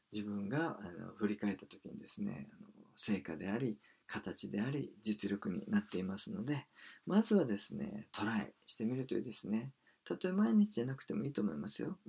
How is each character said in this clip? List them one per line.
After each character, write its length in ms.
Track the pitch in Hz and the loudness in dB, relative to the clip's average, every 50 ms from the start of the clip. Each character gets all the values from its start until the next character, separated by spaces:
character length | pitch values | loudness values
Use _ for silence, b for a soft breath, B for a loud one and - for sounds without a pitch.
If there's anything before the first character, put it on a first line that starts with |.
| B - - | B -8 -6
自 120 | 107 104 | -4 -2
分 240 | 104 101 101 101 98 | -2 -2 -2 0 0
が、 300 | 123 151 170 - - - | 2 2 2 2 0 -4
あ 120 | 101 87 87 | -8 -10 -8
の、 200 | 85 90 90 - | -8 -10 -10 -6
振 120 | - 107 104 | 0 0 0
り 80 | 104 | 0
返 180 | - - 104 98 | 2 0 0 0
っ 20 | |
た 100 | - - | 0 -4
時 220 | - - - - - | -12 -14 -14 -12 -12
に 100 | - - | -10 -10
で 80 | - | -8
す 160 | - - - 104 | -8 -6 -4 -2
ね、 260 | 101 95 - - - - | -2 -2 -4 -8 -10 -14
あ 100 | - - | -20 -20
の、 60 | - - - - - - | -20 -20 -20 -20 -12 -4
成 240 | - - - 104 92 | -2 0 2 2 0
果 160 | - - 80 | 0 -4 -6
で 140 | 76 87 95 | -4 -2 -2
あ 80 | 101 120 | 0 2
り、 200 | 135 120 - b b b b b b | 2 0 0 b b b b b b
形 440 | - - 110 - 98 85 - - 101 | -6 -6 -4 -4 -2 -2 -2 -2 -2
で 120 | 104 101 107 | 0 0 0
あ 80 | 131 | 0
り、 220 | 143 143 131 - - - - | 0 -2 -4 -4 -8 -6 -2
実 280 | 107 107 - - 98 | -2 0 0 0 0
力 200 | 101 101 - 104 | 0 0 0 -2
に 140 | 90 - - - | -2 -2 -2 2
な 120 | 110 104 | 2 2
っ 60 | 101 | 2
て 120 | - - 90 | 2 -2 -2
い 40 | 92 | 0
ま 140 | 95 95 | 0 -2
す 160 | 98 - - 110 | -2 -4 -4 -4
の 120 | 92 110 | -4 0
で、 220 | 135 147 139 - B B B B B B B B | 0 0 -2 -2 B B B B B B B B
ま 160 | - 180 208 226 | 4 4 4 6
ず 120 | - 214 | 6 6
は 100 | 196 151 | 6 6
で 140 | 120 104 101 | 6 2 0
す 180 | - - - | -2 -4 -4
ね、 320 | - - - - - 107 - | -4 -6 -4 -6 -8 -10 -6
ト 140 | - - 104 | -4 -2 0
ラ 140 | 107 113 107 | 2 2 0
イ 160 | - - - _ - | 0 -2 -6 _ -4
し 100 | - - | -2 -2
て 80 | - 113 | 0 2
み 120 | 113 127 | 0 0
る 100 | 131 127 | 0 0
と 80 | 131 - | 0 0
い 60 | 101 | 0
い 20 | - | 0
で 100 | 127 110 | -2 -4
す 160 | - - - | -4 -2 0
ね。 240 | 104 110 123 139 - b b b b b b | 0 0 0 -2 -8 b b b b b b
た 120 | - 175 | -6 -4
と 120 | - - 185 | -2 0 0
え 40 | 185 | 4
毎 220 | 196 214 226 226 | 4 6 6 8
日 180 | 214 208 208 - | 8 6 6 4
じ 100 | - 117 | 0 0
ゃ 40 | |
な 100 | 127 135 | 0 -2
く 80 | 135 - | -4 -4
て 100 | - - | -4 -2
も 100 | - 127 | 0 0
い 40 | 139 | 0
い 40 | 143 | 0
と 100 | - 107 | 0 0
思 100 | 98 78 | 0 0
い 40 | |
ま 120 | 73 73 104 | -2 -4 -4
す 140 | - - - | -4 -2 -2
よ。 160 | 160 185 - - | -4 -4 -6 -10